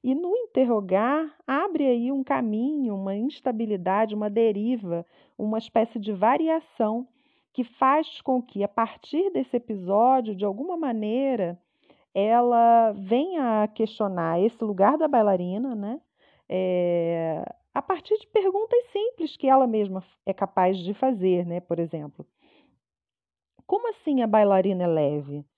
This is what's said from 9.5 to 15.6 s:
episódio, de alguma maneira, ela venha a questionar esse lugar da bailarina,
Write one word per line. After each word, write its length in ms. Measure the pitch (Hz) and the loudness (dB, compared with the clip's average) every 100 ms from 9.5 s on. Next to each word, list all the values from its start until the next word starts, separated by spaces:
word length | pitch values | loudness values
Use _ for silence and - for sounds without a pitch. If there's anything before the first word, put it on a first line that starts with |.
| 247 | -4
episódio, 800 | 240 208 180 202 240 262 220 190 | -4 -8 0 2 4 4 0 -4
de 80 | |
alguma 320 | 202 196 320 349 | -4 -4 -6 -4
maneira, 840 | 294 226 214 233 269 247 175 175 _ _ _ _ _ | -4 -4 -2 -2 0 0 -2 -6 _ _ _ _ _
ela 760 | 190 208 233 240 233 233 233 226 | -2 2 4 4 4 6 6 4
venha 680 | 208 190 233 330 359 254 220 | 0 0 0 0 -2 0 0
a 60 | 208 | 0
questionar 720 | - 220 - 208 180 165 170 | -2 -4 -2 -4 -2 0 2
esse 220 | 208 226 | 0 0
lugar 340 | 220 190 196 302 | -6 2 4 4
da 120 | 320 | 2
bailarina, 680 | 269 208 190 175 190 | 4 4 2 -2 -4